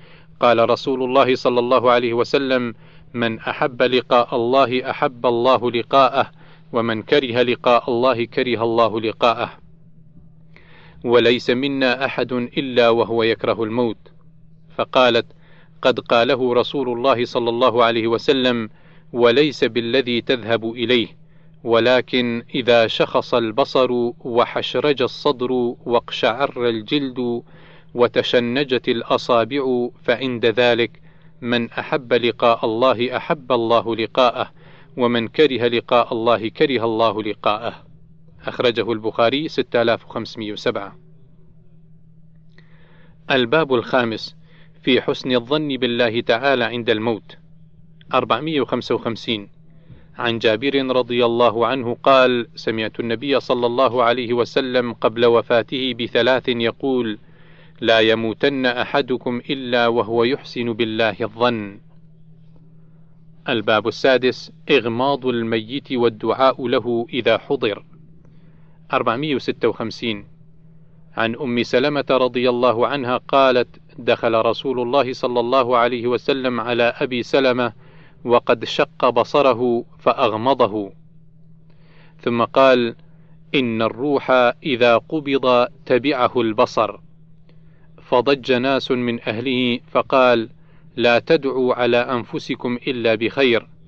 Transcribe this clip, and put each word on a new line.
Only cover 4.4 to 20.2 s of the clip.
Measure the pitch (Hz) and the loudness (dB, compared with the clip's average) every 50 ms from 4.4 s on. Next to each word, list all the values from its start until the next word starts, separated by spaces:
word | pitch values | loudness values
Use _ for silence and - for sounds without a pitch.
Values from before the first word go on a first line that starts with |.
| 117 120 131 135 135 117 127 127 123 131 | 0 2 4 2 2 2 0 -2 -4 -4
أحب | 110 - 147 143 123 117 120 | -4 -4 -4 -4 -4 -2 -2
الله | 127 120 117 120 131 131 107 117 123 | 0 0 2 2 2 2 2 0 -2
لقاءه، | 117 120 110 - 139 135 135 123 139 131 113 - - - - - - - - - - | -4 -4 -4 2 4 4 4 4 2 0 -2 -4 -6 -16 -20 -20 -20 -20 -18 -6 -4
ومن | 120 113 117 110 107 | -2 -2 -2 -4 -4
كره | 98 - 147 147 135 120 113 123 | -2 0 0 0 0 0 0 0
لقاء | 123 120 117 - - 127 120 117 - - | 0 0 0 0 2 2 2 2 2 0
الله | 120 117 123 131 123 117 117 | -2 0 0 0 0 0 -4
كره | 110 - 135 131 127 113 104 117 | -4 -4 -4 -2 -2 -2 -2 -2
الله | 117 113 117 117 110 104 113 | 0 2 2 2 2 0 -2
لقاءه. | 107 107 - - 123 120 113 120 110 92 - - - - - - - - - - - - - - - - - - - - - - - - - - - - - - - | -4 -6 -2 0 0 0 2 0 -4 -8 -8 -16 -20 -20 -20 -20 -20 -20 -20 -20 -20 -20 -20 -20 -20 -20 -20 -20 -20 -20 -20 -20 -20 -20 -20 -20 -20 -20 -20 -8 -2
وليس | 123 117 120 113 117 127 117 - - | 2 4 4 6 4 2 2 2 0
منا | 123 127 139 143 139 135 135 123 120 131 139 | 0 0 0 -2 -2 0 0 0 0 0 -2
أحد | 131 - - 123 117 127 | -4 -2 -4 -4 -2 -2
إلا | 123 120 120 - 160 139 131 120 123 120 117 | -4 -6 -4 -6 -6 -6 0 2 4 4 4
وهو | 117 117 110 101 117 117 110 | 4 2 2 0 0 0 0
يكره | 113 110 - - 117 101 101 113 | 0 0 0 -2 -2 -2 -2 -2
الموت.' | 107 113 123 123 113 104 - - - - - - - - - - - - - - - - - | -4 -2 -2 -2 -2 -4 -8 -14 -20 -20 -20 -20 -20 -20 -20 -20 -20 -20 -20 -20 -12 -6 -6
فقالت: | 113 - - 131 127 120 117 117 - - - - - - - - - - - - | -6 0 2 4 4 4 4 2 -2 -4 -12 -20 -20 -20 -20 -20 -20 -20 -16 -2
'قد | - 131 120 127 | 0 0 0 0
قاله | - - 127 117 117 127 139 120 127 123 120 | -2 0 2 2 2 2 2 0 0 2 2
رسول | 123 127 - - 143 131 123 | 2 0 0 -2 -4 -4 -4
الله | 120 117 123 139 123 117 120 | -4 -2 0 0 0 0 -2
صلى | 113 - 127 117 117 | -2 -4 -2 -2 -2
الله | 117 120 131 123 110 120 120 | 0 2 2 2 4 4 2
عليه | 117 117 117 110 117 | 2 2 0 0 0
وسلم، | 113 107 - - 143 131 127 127 120 117 110 104 - - - - - - - - - | -2 0 0 0 0 2 2 0 0 -2 -4 -8 -12 -20 -20 -20 -20 -20 -20 -10 -2
وليس | 120 120 120 117 139 156 151 123 - 135 | 2 4 4 6 4 2 2 0 -2 -2
بالذي | 120 113 120 117 117 120 135 123 123 120 117 | 0 0 -2 -2 0 0 0 0 0 -2 -4